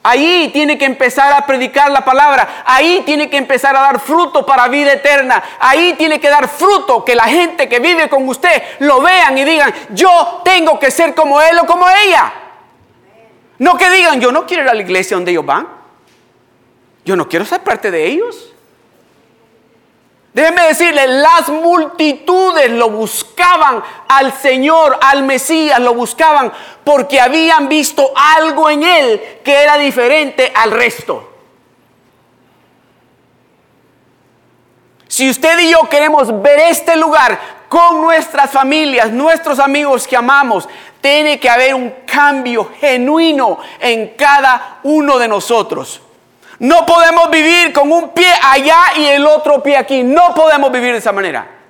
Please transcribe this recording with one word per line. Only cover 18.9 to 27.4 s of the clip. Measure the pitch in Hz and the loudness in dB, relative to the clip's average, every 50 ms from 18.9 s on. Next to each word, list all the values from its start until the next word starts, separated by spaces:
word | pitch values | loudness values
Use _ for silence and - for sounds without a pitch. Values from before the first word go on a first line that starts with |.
| _ _ _ _ _ _ _ _ _ _ _ _ _ _ _ _ _ _ _ _ _ _ _ _ _ _ _ _ _ | _ _ _ _ _ _ _ _ _ _ _ _ _ _ _ _ _ _ _ _ _ _ _ _ _ _ _ _ _
Déjenme | 240 311 330 339 359 339 | 0 0 0 2 2 2
decirle, | 320 302 302 349 339 302 285 269 | 2 2 0 0 0 2 0 0
las | 254 254 269 294 320 339 339 - | 0 0 2 2 4 2 2 0
multitudes | 277 294 311 330 339 349 349 311 294 - - 311 302 269 294 - 349 370 370 381 370 339 311 277 240 | -2 -6 -2 0 0 0 0 -2 -4 -4 -2 -2 -2 -2 -4 -2 -2 0 2 0 0 2 0 0 0
lo | 233 233 233 226 | 0 0 -2 -2
buscaban | 208 214 220 202 - - - _ _ - 349 359 359 320 311 277 247 214 - - - - - | -2 -4 -8 -8 -8 -10 -12 _ _ 0 2 2 2 2 2 0 0 -2 -8 -12 -18 -20 -2
al | - 269 277 269 262 262 | 0 0 2 2 0 -6
Señor, | - - 277 254 262 262 302 320 330 320 294 - - | -2 -2 0 0 2 0 2 2 4 4 2 2 2
al | 254 269 277 285 | 2 2 2 2
Mesías, | 269 269 269 254 - - 330 320 311 302 277 240 | 0 -2 -2 -4 -2 -2 -2 -2 0 0 0 0
lo | 247 247 240 | 0 0 -2
buscaban | 240 240 220 - - 320 320 302 277 - 214 - - - - - _ _ | -2 -6 -8 -4 0 0 2 2 2 -2 -4 -8 -12 -20 -20 -20 _ _
porque | 285 294 269 - - 269 269 | 0 0 0 0 0 2 2
habían | 247 240 277 320 | 2 2 2 0